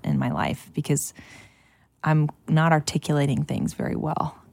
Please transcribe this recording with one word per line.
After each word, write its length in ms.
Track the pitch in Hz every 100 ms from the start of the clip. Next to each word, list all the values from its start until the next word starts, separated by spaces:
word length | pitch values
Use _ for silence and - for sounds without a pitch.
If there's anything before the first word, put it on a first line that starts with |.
in 140 | - 143
my 120 | 127
life 400 | - 71 - -
because 380 | - 147 143 - - - - - _ _ _ _ _
I'm 240 | 156 156 147 - -
not 240 | 156 165
articulating 720 | 156 - 151 - 147 143 139
things 300 | 147 - -
very 220 | - - -
well." 400 | 156 160 151 - -